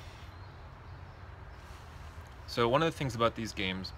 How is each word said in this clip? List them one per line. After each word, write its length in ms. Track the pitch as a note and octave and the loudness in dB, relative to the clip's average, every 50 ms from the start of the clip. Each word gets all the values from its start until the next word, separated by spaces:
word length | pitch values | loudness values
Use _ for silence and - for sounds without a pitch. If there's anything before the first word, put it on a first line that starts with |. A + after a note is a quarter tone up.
| - - - - - - - - - - - - - - - - - - - - - - - - - - - - - - - - - - - - - - - - - - - - - - - - - | -12 -12 -12 -12 -14 -14 -12 -14 -14 -14 -14 -14 -14 -14 -14 -14 -12 -12 -12 -12 -12 -14 -14 -14 -14 -14 -12 -12 -12 -12 -12 -14 -12 -12 -12 -12 -12 -14 -12 -12 -12 -12 -12 -12 -12 -12 -12 -12 -10
So 200 | - - B2+ A#2+ A#2 | -2 4 6 8 8
one 120 | B2+ D3+ | 8 8
of 80 | E3 E3 | 8 6
the 60 | D#3 | 4
things 180 | - D3 B2+ A2+ | 2 0 0 4
about 220 | A2+ A#2 A2+ - | 6 6 6 6
these 160 | A2+ A2+ G2 | 2 -2 -2
games 400 | - G#2+ G2 F#2 F#2+ F#2+ F#2 - - | 0 0 0 2 0 0 -2 -6 -8